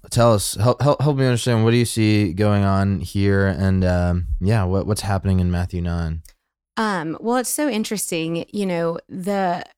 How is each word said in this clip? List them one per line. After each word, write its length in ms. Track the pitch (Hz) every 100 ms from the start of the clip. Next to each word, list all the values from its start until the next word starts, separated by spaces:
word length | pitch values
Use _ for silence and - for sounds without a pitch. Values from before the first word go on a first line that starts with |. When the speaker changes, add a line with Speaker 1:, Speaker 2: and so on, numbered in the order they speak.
| -
Speaker 1:
tell 240 | - 120
us, 200 | 107 - -
help, 260 | 113 120
help, 180 | 139 143
help 160 | 143 135
me 80 |
understand, 380 | 131 120 - 117
what 60 | 113
do 60 | 120
you 80 |
see 480 | 113 - 107 107 104
going 320 | 87 104 101
on 360 | 98 98 98 98
here? 460 | - 101 98 98 98
And, 380 | 80 95 95
um, 420 | 90 90 87 87 85 -
yeah, 240 | 92 113
what, 220 | 92 95 87
what's 140 | 104
happening 360 | 101 98 98 92
in 140 | 90
Matthew 280 | 87 87 90
nine? 420 | 85 85 82 80 - _ _ _ _ -
Speaker 2:
Um, 420 | 220 190 156 160
well, 160 | 220 254
it's 140 | 240
so 180 | - 302
interesting. 800 | 214 214 202 - 170 160 170 -
You 120 | -
know, 340 | 196 170 165 170 -
the, 560 | 190 185 202 185 175 -